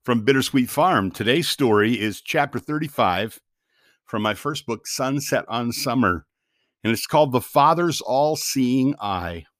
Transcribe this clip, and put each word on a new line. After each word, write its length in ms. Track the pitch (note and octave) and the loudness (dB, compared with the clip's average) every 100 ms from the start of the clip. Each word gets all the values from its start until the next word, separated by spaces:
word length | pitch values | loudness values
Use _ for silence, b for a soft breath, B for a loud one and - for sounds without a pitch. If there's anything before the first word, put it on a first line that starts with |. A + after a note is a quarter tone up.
from 220 | - A#2+ | 0 0
Bittersweet 460 | G#2+ C3+ B2+ C#3 B2 | 4 2 2 0 0
Farm. 420 | - F3+ C#3+ G2 | 2 2 4 0
Today's 380 | - G#2+ D3 E3 | -2 0 0 0
story 500 | - C3 G#2 A2 A#2 | 0 4 4 2 0
is 220 | G#2+ F#2+ | -2 -4
chapter 360 | - D#3 - A#2 | -4 -2 -2 -4
thirty-five 800 | - D3+ D#3 - G#2+ F2+ A2 - _ _ _ _ _ _ _ | -6 -6 -6 0 2 2 -4 -10 _ _ _ _ _ _ _
from 160 | A2 | -2
my 120 | G#2+ | -2
first 320 | G2+ D3 D3+ - | -2 -6 -8 -8
book, 220 | A2+ - | -8 -8
Sunset 560 | - C3 C#3 C#3 C3+ - | -6 -4 -4 -2 -4 -2
on 240 | A#2 A#2+ | -6 -4
Summer, 520 | A#2 C3+ B2+ G#2 E2+ - _ _ _ _ _ | -4 -2 2 2 0 -6 _ _ _ _ _
and 120 | G#2+ | -2
it's 120 | A2+ - | -2 0
called 280 | D3+ D3+ | 2 2
The 80 | B2 | 0
Father's 580 | - D3 D3 E3 F3 D#3 | 0 2 4 4 0 -2
All-Seeing 960 | - B2+ D3+ D3 - C#3 B2 C3 C3 - | -2 0 0 0 -4 -2 0 2 0 -2
Eye. 420 | G2+ F#2 F2 E2+ D#2 | -4 -4 -6 -10 -14